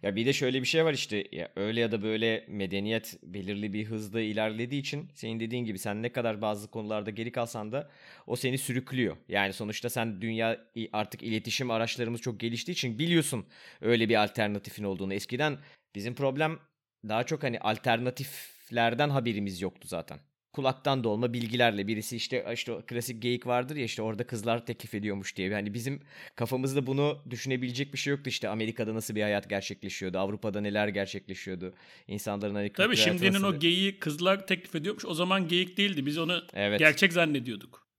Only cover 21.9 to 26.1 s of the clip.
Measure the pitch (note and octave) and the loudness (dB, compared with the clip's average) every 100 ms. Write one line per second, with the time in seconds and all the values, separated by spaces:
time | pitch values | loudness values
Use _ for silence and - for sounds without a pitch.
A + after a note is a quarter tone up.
21.9 | A2 G#2+ A#2 - B2+ - A#2 - A2 - | -2 -2 -6 -2 -2 -2 -6 -4 -6 -4
22.9 | A#2+ A#2+ A#2 A#2+ A#2+ B2+ B2 B2+ D3+ A#2 | -4 -4 -4 0 0 2 0 0 -4 -4
23.9 | - A2 G#2+ A#2+ A#2 G#2+ A#2 A#2 A2 - | -2 -2 -2 -4 -2 0 0 0 -8 -6
24.9 | G#2+ G#2 G2 F#2+ - F#2+ G#2 G#2 A2 A#2 | -4 -2 -4 -6 -4 -2 0 -2 -4 -4
25.9 | C#3 - | -6 -10